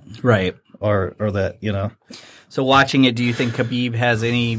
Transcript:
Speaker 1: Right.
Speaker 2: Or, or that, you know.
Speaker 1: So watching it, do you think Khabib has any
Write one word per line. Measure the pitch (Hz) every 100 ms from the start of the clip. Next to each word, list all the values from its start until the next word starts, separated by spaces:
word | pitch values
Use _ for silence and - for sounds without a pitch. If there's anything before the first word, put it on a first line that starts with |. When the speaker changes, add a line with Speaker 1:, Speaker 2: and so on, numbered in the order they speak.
| - -
Speaker 1:
Right. | 123 104 92 - _ -
Speaker 2:
Or, | 104 104 90 -
or | 107
that, | 98 92 -
you | 107
know. | 98 104 - - - - - _
Speaker 1:
So | -
watching | 131 135 135 139
it, | 131
do | 117
you | 120
think | 120 123
Khabib | 120 120 123 123
has | 117 123 110
any | 117 120 117